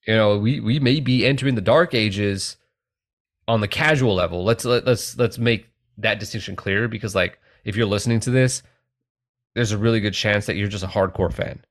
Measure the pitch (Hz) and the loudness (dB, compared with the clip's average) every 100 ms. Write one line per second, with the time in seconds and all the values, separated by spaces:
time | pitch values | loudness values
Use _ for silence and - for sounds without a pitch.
0 | - 110 107 104 107 143 110 143 127 147 | 2 2 4 2 0 0 0 0 2 2
1 | 131 127 110 135 135 120 95 139 175 123 | 2 2 2 2 0 0 4 4 4 2
2 | 107 98 101 98 - - _ _ _ _ | 0 0 -2 -2 -6 -12 _ _ _ _
3 | _ _ _ _ - 113 104 - 156 151 | _ _ _ _ -2 0 0 0 2 4
4 | 123 92 87 87 95 117 120 120 127 120 | 2 2 0 0 0 0 0 0 2 0
5 | - - 117 - 120 113 - _ _ - | -2 -2 -2 0 0 0 -4 _ _ -6
6 | 110 104 104 110 - 92 - 98 117 107 | -4 -4 -6 -10 -10 -8 -2 -2 -2 -6
7 | 110 95 90 - _ _ 110 104 107 101 | -4 -2 -2 -4 _ _ -6 -2 0 0
8 | 120 113 123 127 127 - _ _ _ _ | 0 0 2 2 2 0 _ _ _ _
9 | _ _ _ _ _ - 113 104 113 113 | _ _ _ _ _ -2 -2 0 2 2
10 | 104 98 107 104 101 90 101 98 95 - | 0 -2 0 0 0 -4 -4 -4 -4 -2
11 | 95 - 90 - - - _ | -2 0 -2 -2 -6 -8 _